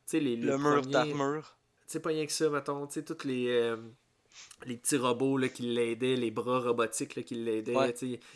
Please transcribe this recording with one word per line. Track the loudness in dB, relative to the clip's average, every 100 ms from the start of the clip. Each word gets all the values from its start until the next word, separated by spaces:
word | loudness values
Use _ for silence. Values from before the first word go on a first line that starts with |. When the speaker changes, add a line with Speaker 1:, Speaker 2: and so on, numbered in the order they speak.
| -4
Speaker 1:
sais, | 0
les, | 0 0
les | 0
Speaker 2:
Le | 2
mur | 4 4
Speaker 1:
premiers, | 4
Speaker 2:
d'armure. | 0 2 0 -2 -2 -8 _ _ _ -10
Speaker 1:
tu |
sais, | -6
pas | -2
rien | -2 -2
que |
ça, | 0 0
mettons, | 0 -2 -6 -4
tu |
sais, | -8
tous | -8 -6 -4
les, | 0 2
euh, | 2 2 0 -8 -20 _ _ _ -20 -20 -16 -10
les | -6
petits | 0 2
robots, | 4 2 2 2
là, | 0
qui | -2
l'aidaient, | -2 2 0 0 0 2
les | 0
bras | -2 0 0
robotiques, | 2 2 0 0 -6 -8
là, |
qui | -8 -4
l'aidaient, | -2 -2 0
Speaker 2:
Ouais. | 2 2
Speaker 1:
tu | 0 -6
sais, | -8 -12